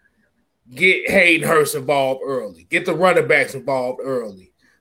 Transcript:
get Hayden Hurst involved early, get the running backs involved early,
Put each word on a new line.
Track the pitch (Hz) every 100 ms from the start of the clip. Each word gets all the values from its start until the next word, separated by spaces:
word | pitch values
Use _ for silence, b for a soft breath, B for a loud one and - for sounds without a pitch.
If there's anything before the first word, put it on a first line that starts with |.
| _ _ _ _ _ _ _
get | 127 185 175 -
Hayden | 196 175 160 147
Hurst | 160 147
involved | 151 131 143 131 131
early, | 131 131 107 85
get | _ 170
the | 165
running | 156 185 170 147
backs | 151 131
involved | 135 120 131 127 127
early, | 135 131 110 95 90 _ _ _